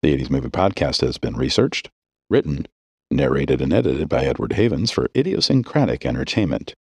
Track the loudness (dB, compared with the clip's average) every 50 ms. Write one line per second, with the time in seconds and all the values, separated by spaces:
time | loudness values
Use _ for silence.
0 | 4 2 2 2 0 -2 -2 -2 -2 -4 0 2 0 2 2 0 -2 -2 0 0
1 | -2 -2 -2 -4 -6 -6 -4 -2 -2 0 2 2 2 2 0 -6 -12 -12 _ _
2 | _ _ _ _ _ _ 0 0 2 0 -4 -6 -6 -10 _ _ _ _ _ _
3 | _ _ 0 2 2 2 2 0 2 0 0 0 0 2 2 2 2 2 0 -2
4 | -2 -2 0 0 0 0 -2 -2 -2 -4 0 2 2 2 2 0 -2 -2 0 0
5 | -2 0 _ 0 0 0 0 -2 0 2 2 2 2 2 0 2 2 2 0 -2
6 | -2 -4 -2 -2 -4 -2 0 0 2 2 0 -2 -4 -8 -18 _